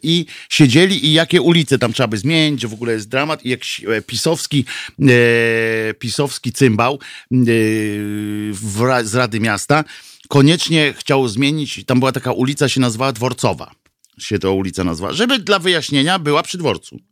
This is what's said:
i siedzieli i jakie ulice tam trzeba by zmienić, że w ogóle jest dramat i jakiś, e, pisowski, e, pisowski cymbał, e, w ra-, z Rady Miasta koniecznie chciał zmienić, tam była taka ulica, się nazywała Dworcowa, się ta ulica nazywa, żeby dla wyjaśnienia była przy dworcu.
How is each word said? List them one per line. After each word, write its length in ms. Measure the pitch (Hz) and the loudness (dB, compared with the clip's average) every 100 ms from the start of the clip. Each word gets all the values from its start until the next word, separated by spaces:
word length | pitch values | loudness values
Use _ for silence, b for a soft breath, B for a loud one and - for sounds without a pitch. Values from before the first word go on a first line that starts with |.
i 220 | 151 170 160 B B | 0 0 -2 B B
siedzieli 560 | - 147 123 190 190 147 | 4 6 6 4 2 2
i 80 | |
jakie 280 | 156 165 175 | 2 4 2
ulice 380 | 170 170 147 123 | 4 2 2 0
tam 140 | 120 | 0
trzeba 140 | 113 117 | 0 -2
by 100 | 107 | -2
zmienić, 440 | 120 165 156 139 | 0 0 0 -2
że 60 | 113 | -6
w 60 | |
ogóle 200 | 107 117 | -8 -4
jest 160 | 110 104 | -4 -4
dramat 360 | 131 147 156 123 | -4 -2 -4 -4
i 40 | |
jakiś, 340 | 123 - - 98 110 | -6 -6 -10 -4 -4
e, 40 | |
pisowski, 640 | - 117 160 165 - 143 131 B B - | -4 -4 -2 -2 -2 -2 -2 B B 0
e, 920 | 139 123 120 117 117 113 113 113 110 | 4 6 6 4 2 0 0 -2 -4
pisowski 580 | 107 120 104 143 - 123 | -6 -8 -4 -4 -4 -8
cymbał, 420 | - 135 107 117 | 2 2 4 0
e, 420 | 143 - - - 127 120 113 110 110 107 104 104 104 104 104 104 | -2 -10 -20 -2 2 2 2 2 0 -2 -4 -6 -6 -6 -6 -6
w 300 | 98 107 101 | -6 -6 0
ra-, 220 | 123 127 | 2 2
z 120 | 110 117 | 0 -2
Rady 240 | 123 110 | 0 0
Miasta 440 | 110 101 - 147 151 B B B B | -2 -2 0 0 0 B B B B
koniecznie 640 | 143 139 170 - 160 147 - | 4 6 4 2 0 0 -2
chciał 300 | - 135 127 | -2 0 0
zmienić, 580 | 104 139 156 139 - - | 0 -2 -2 -6 -10 0
tam 140 | 127 | 2
była 120 | 131 | 2
taka 200 | 127 127 | -2 -4
ulica, 380 | 113 127 143 139 | -2 -2 0 0
się 120 | - | 2
nazywała 300 | 127 110 131 | 0 0 -4
Dworcowa, 600 | 113 123 123 120 92 - _ _ _ _ - | -2 -6 -2 -2 -2 -10 _ _ _ _ -16
się 200 | - 104 | -6 -2
ta 100 | 95 | 0
ulica 340 | 95 95 82 | 0 -2 -2
nazywa, 300 | 90 80 90 | -4 -2 -6
żeby 260 | 147 240 269 | -2 0 -2
dla 200 | 196 202 | 0 0
wyjaśnienia 600 | 175 170 131 143 147 185 | 2 -2 0 -2 0 0
była 240 | 147 147 | 0 -2
przy 140 | 170 180 | -2 -4
dworcu. 420 | 156 85 - - _ | -2 -4 -8 -20 _